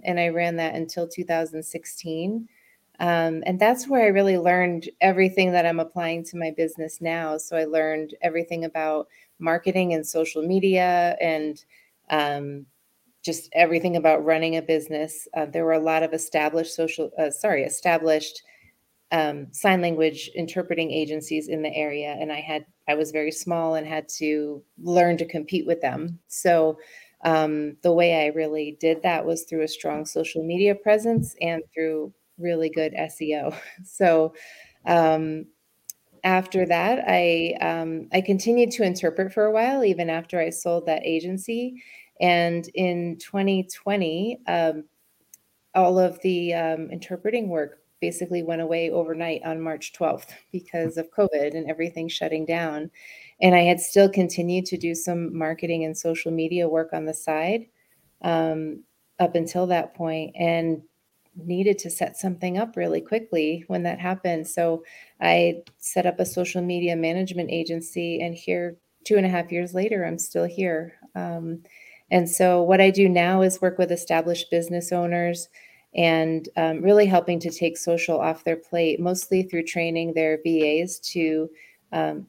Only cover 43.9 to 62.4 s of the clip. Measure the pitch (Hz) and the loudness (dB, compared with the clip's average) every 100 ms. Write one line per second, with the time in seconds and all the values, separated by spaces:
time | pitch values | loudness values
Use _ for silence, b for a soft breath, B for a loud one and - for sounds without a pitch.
43.9 | 202 170 160 208 247 - 175 160 156 151 | -2 0 -2 -4 -6 -4 0 0 -2 -8
44.9 | _ _ _ _ - _ _ _ 185 180 | _ _ _ _ -20 _ _ _ 4 4
45.9 | 185 185 175 190 180 170 170 160 160 160 | 6 2 2 -2 0 0 -2 -2 -2 -6
46.9 | 170 - 180 208 240 208 165 147 - _ | -10 -10 -6 -4 -2 -2 -4 -4 -8 _
47.9 | - 170 170 175 175 165 165 160 170 165 | -6 -6 -4 -6 -4 -4 -4 -2 -2 0
48.9 | 175 160 160 170 160 165 160 160 156 - | -2 -2 -4 -4 -6 -6 -6 -6 -8 -10
49.9 | - 160 - - - _ 185 - 170 165 | -4 -2 -2 -8 -20 _ -12 -8 -6 -4
50.9 | 165 165 - 202 151 147 160 160 160 170 | -4 -6 0 0 2 -2 -4 -6 -4 -6
51.9 | 170 165 - 160 160 156 165 165 151 160 | -6 -8 -4 -4 -4 -2 -2 -2 -6 -10
52.9 | B B B B B 185 180 175 170 - | B B B B B 6 8 8 4 4
53.9 | 202 196 196 175 175 175 180 185 170 170 | 6 6 6 0 0 -2 -2 -2 -4 -4
54.9 | 165 180 170 170 165 156 160 170 165 160 | -4 -4 -4 -4 -4 -4 -4 -4 -4 -4
55.9 | 160 170 165 170 165 160 175 170 160 160 | -4 -4 -4 -4 -2 -2 0 0 0 -2
56.9 | 160 156 156 - 156 170 226 226 _ _ | -4 -6 -6 -4 -2 0 -2 -6 _ _
57.9 | _ _ _ 175 165 160 160 156 - - | _ _ _ -2 0 0 -2 -6 -10 -16
58.9 | _ _ - 175 175 165 180 180 175 - | _ _ -2 0 0 -2 -2 0 0 -2
59.9 | - 165 160 156 - 170 170 165 156 - | -6 -6 -4 -6 -2 0 2 0 -4 -6
60.9 | _ _ _ _ 175 170 180 196 196 170 | _ _ _ _ -14 -6 0 2 2 -2
61.9 | - 180 - 190 175 | -4 -6 -4 -6 -4